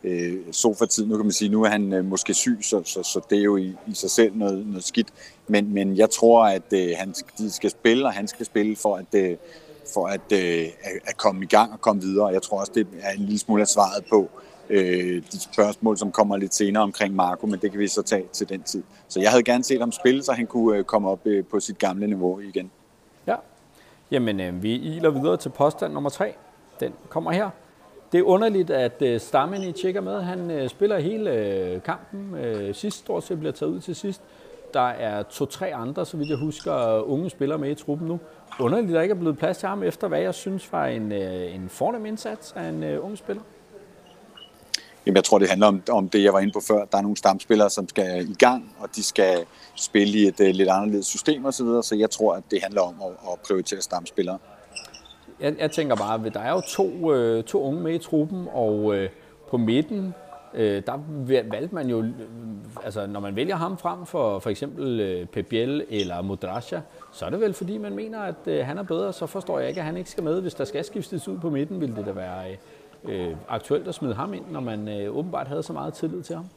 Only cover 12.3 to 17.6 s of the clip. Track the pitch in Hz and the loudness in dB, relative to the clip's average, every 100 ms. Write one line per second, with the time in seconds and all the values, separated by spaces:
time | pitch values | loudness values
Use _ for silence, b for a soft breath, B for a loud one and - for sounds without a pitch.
12.3 | 95 - 98 101 117 98 85 98 98 101 | 2 0 -4 0 0 -2 -4 -6 -4 -2
13.3 | 104 - 104 104 104 98 104 - 107 90 | -2 2 2 4 6 4 2 4 4 4
14.3 | B B B - 101 92 90 90 90 80 | B B B 0 2 4 2 0 -2 -6
15.3 | 95 - - 104 104 110 104 104 104 104 | -12 -4 2 2 2 0 2 0 2 2
16.3 | 98 98 - 101 104 101 - 101 95 90 | 2 -2 0 2 4 2 2 0 2 0
17.3 | 90 107 95 | 0 -2 -2